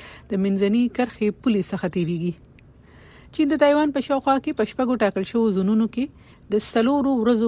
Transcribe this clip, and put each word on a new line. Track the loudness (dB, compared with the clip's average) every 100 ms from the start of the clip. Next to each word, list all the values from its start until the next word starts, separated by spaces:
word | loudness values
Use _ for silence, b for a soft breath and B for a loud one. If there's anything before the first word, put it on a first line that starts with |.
| B B -6
د | -2 0
منځني | 0 0 2 0 -2
کرښې | -4 -2 -4 -2
پولې | -2 -2 -2
څخه | -6 -4 -4
تیریږي. | -4 -2 -6 -8 -20 -20 -20 -20 B B B B B -2
چین | 0
د | 4 4
تایوان | 4 2 -2
په | -2
شاوخوا | -2 2 0
کې | -2 -2
په | -4
شپږو | -2 -2 0 0
ټاکل | 0 -2 0
شوو | 2 2
زونونو | 2 2 0
کې | -2 -8 b b b -4
د | -4 0
څلورو | 0 2 2 0 2
ورځو | 2 2